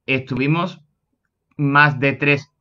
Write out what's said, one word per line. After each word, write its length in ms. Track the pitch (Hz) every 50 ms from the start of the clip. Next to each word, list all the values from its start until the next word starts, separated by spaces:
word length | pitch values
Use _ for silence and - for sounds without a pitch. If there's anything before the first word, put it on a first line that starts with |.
| -
Estuvimos 720 | - 131 131 131 - 139 123 135 139 156 170 190 180 - - _ _ _ _ _ _ _ _ _ _ _ _ _ _ _
más 440 | - 147 143 139 147 147 151 147 120
de 140 | 135 139 135
tres, 380 | 135 147 143 143 139 - _ _ _